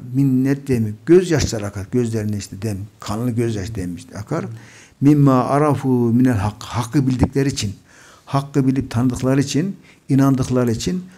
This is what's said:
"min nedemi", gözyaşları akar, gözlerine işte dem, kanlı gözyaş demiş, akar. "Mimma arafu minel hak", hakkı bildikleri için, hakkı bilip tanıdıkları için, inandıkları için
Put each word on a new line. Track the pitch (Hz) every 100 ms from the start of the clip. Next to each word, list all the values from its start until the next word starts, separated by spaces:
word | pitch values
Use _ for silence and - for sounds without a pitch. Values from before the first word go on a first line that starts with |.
| 123
"min | 127 139 127
nedemi", | 135 139 143 120 110 107 -
gözyaşları | 180 175 147 - 110 101
akar, | 101 95
gözlerine | 123 117 110 107 104
işte | - 98
dem, | 113 98 104 -
kanlı | - 107 123
gözyaş | 113 117 104 90 110
demiş, | 90 87 - -
akar. | - 156 - - - - - -
"Mimma | 139 147 139 127
arafu | 120 139 151 135 131
minel | 123 120 117 131 107
hak", | 104 -
hakkı | - 113 123 151 131
bildikleri | 127 - 139 139
için, | 139 101 - _ - - - -
hakkı | 139 143 143 131
bilip | 135 123
tanıdıkları | 117 127 117 127 135
için, | - - 190 190 - _ -
inandıkları | 135 139 127 123 127 117
için | 113 185 180 -